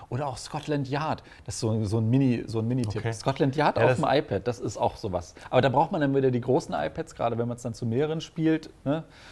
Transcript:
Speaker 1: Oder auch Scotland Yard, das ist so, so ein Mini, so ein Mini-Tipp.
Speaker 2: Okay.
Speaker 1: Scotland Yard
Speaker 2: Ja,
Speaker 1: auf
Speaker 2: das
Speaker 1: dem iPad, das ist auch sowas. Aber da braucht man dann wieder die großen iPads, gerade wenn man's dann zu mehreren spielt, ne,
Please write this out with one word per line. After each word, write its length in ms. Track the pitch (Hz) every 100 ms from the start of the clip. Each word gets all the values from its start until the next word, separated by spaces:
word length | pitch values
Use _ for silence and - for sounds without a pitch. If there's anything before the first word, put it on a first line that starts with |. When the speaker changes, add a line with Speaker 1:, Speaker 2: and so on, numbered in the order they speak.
| -
Speaker 1:
Oder 180 | 123 143
auch 100 | 120
Scotland 520 | - 156 - 147 127
Yard, 340 | 143 156 127 - -
das 120 | - -
ist 40 |
so, 240 | 113 113
so 140 | 107 113
ein 120 | 110
Mini, 320 | 131 135 120 -
so 120 | 113
ein 80 | 113
Mini-Tipp. 360 | 127 120 104
Speaker 2:
Okay. 100 | 110
Speaker 1:
Scotland 420 | 110 - 135 139
Yard 220 | 139 151 -
Speaker 2:
Ja, 80 |
Speaker 1:
auf 60 | 117
Speaker 2:
das 100 | 123
Speaker 1:
dem 80 | -
iPad, 380 | 139 151 101 117
das 100 | 120
ist 200 | - -
auch 180 | 117 -
sowas. 380 | 110 90 - - -
Aber 100 | 127
da 80 | 135
braucht 240 | 123 160
man 80 | 185
dann 120 | 143
wieder 200 | 135 131
die 80 | 123
großen 340 | 120 127 -
iPads, 400 | 78 78 - 160
gerade 240 | - 117 113
wenn 80 | 120
man's 160 | 120
dann 120 | 123
zu 120 | 107 120
mehreren 340 | 113 151 160
spielt, 500 | 151 - 160 156 - -
ne, 200 | 131 156 156 - -